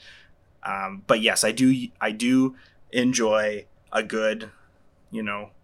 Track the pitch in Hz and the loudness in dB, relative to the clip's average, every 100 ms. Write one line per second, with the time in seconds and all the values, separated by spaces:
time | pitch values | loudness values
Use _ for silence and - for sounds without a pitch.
0 | - - - _ _ _ - 98 95 98 | -20 -20 -20 _ _ _ -8 -6 -8 -4
1 | - 113 113 - 110 113 131 131 120 - | 0 2 2 0 0 2 2 2 -2 -6
2 | 110 107 120 131 131 131 - _ - 127 | -4 -2 2 2 2 -2 -20 _ -8 -2
3 | 123 127 110 107 107 104 - _ _ 110 | 0 2 2 2 0 -4 -10 _ _ -4
4 | 107 110 110 107 110 - _ _ _ _ | -2 -2 -2 -2 -8 -18 _ _ _ _
5 | _ 113 107 104 104 - | _ -8 -6 -6 -10 -18